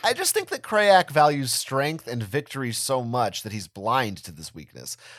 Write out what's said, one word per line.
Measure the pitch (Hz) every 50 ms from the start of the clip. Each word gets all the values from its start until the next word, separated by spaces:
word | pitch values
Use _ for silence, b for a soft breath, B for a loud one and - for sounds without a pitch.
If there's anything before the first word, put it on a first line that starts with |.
| B
I | 226 247
just | 330 370 - -
think | - - -
that | 339 -
Krayak | - - 220 208 208 202 190 185 165 -
values | 139 156 147 151 147 143 135 120
strength | - - - - 131 135 139 151 160 160 -
and | 113 123 117
victory | 107 95 98 - 110 - - 135 131 117
so | 113 - - - 131 127 120
much | 117 123 123 113 101 - -
that | - 104 104
he's | 107 87
blind | 80 - 98 98 113 123 135 123 104 95 -
to | - 95
this | 78 78 80 - -
weakness. | 78 71 - - 62 65 - - B B B B